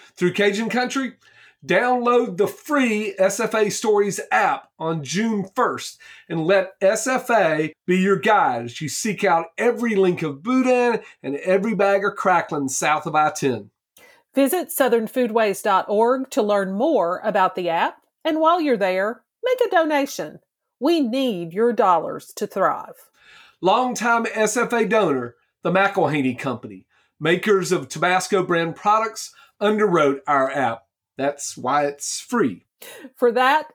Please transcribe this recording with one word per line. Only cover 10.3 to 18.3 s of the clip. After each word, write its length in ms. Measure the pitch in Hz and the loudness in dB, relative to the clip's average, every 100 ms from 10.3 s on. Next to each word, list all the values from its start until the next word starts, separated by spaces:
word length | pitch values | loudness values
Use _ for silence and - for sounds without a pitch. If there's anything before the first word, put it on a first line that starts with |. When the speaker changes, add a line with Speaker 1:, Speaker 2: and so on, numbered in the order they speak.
| 139 | -6
Speaker 1:
Boudin 600 | 214 254 254 247 240 220 - - | -2 2 2 2 2 0 -6 -12
and 140 | 135 139 | -8 -4
every 400 | 190 196 220 196 | 0 0 0 0
bag 280 | 196 196 | 2 2
of 120 | 202 196 | 0 -2
cracklin 520 | 190 175 - 151 135 | 2 2 0 -4 -4
south 380 | - 160 151 165 | -2 0 0 0
of 80 | |
I 160 | 156 151 | 0 0
ten. 400 | 147 139 113 104 _ _ _ - _ _ | 0 -2 -2 -8 _ _ _ -20 _ _
Speaker 2:
Visit 380 | 269 269 359 294 | 0 0 0 -4
southern 340 | - 254 226 220 | -2 2 2 0
foodways 560 | 262 240 220 214 190 | -2 0 2 0 0
dot 220 | 214 190 - | 0 0 2
org 420 | 208 233 262 262 | 2 2 0 -2
to 120 | - | -2
learn 300 | 208 202 190 | 0 0 0
more 480 | 196 294 262 170 180 | -2 0 2 0 -2
about 320 | 220 196 185 | -2 0 0
the 140 | 185 175 | 0 -2
app, 300 | 165 269 - _ _ | 0 -2 -4 _ _
and 160 | 320 | -4